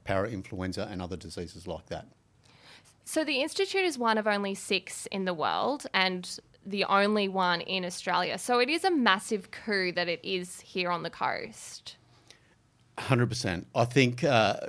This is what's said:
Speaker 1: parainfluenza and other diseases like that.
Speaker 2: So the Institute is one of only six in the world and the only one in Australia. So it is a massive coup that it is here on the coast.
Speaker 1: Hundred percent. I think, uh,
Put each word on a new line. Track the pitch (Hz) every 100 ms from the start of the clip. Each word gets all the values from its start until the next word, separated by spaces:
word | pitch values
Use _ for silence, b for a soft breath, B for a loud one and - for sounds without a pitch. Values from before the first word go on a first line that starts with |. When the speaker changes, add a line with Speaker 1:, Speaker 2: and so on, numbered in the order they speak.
| -
Speaker 1:
parainfluenza | 98 101 104 95 95 92 92 101
and | 95
other | 90 87
diseases | 80 87 85 85 90
like | 80 -
that. | 82 76 _ _ _ B B B B B B
Speaker 2:
So | - 311
the | 311 269
Institute | 311 - 392 392
is | 370 262
one | 233 214
of | 214
only | 202 202
six | 196 - 190 - - -
in | 202 185
the |
world | 170 127 82 104 277 -
and | 190 185 185 180 - - -
the | - 196
only | 190 196 202 214 196
one | 190 180 170
in | - 190
Australia. | 180 185 - 175 180 196
So | - 247
it | 254
is | 330
a | 381
massive | 339 226 190 - 214 -
coup | - - 202 180
that | 170 175
it | 165
is | - 185 180 -
here | - 190 175
on | 175
the | 165
coast. | - - - - 220 - - - - _ b b b b b _ _ _ -
Speaker 1:
Hundred | - 131 120
percent. | 120 104 87 -
I | - 120
think, | 139 123 123
uh, | 156 120 104 -